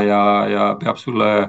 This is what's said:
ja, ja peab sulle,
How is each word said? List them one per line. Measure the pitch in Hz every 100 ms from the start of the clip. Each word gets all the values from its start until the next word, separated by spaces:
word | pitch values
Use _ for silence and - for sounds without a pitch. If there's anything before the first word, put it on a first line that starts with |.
ja, | 104 101 101 104 104
ja | 101 104 104
peab | 113 107
sulle, | - 117 107 104